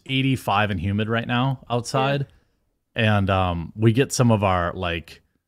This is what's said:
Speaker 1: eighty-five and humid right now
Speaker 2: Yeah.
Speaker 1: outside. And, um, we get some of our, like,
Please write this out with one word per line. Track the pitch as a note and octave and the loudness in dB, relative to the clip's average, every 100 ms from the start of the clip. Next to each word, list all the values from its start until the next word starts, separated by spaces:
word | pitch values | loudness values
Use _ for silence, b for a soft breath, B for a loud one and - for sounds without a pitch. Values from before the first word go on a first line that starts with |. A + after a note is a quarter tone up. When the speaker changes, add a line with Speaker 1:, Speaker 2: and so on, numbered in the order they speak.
| - | -4
Speaker 1:
eighty-five | C3 C3+ C3 - G2+ G#2 | -2 0 0 0 0 0
and | F#2+ | -2
humid | G2 G2+ G#2+ | -2 -2 -2
right | A2+ A#2 | -4 -2
now | A#2+ C3+ C3 | -2 -2 -4
Speaker 2:
Yeah. | - A#2+ | -6 -6
Speaker 1:
outside. | A2+ C3+ C3+ C#3 C3+ _ _ _ _ _ _ - | -4 -2 -2 -2 -6 _ _ _ _ _ _ -2
And, | A2 G#2 F#2+ | 2 2 2
um, | F#2+ F2+ E2+ D#2+ G#2+ | 2 0 -2 -6 0
we | A2+ | 2
get | A2+ C#3 | 4 0
some | - A#2+ | 2 4
of | A2 | 4
our, | G2 F#2 F2 | 2 0 0
like, | F2+ F2+ E2+ - - _ _ | -4 -4 -6 -8 -20 _ _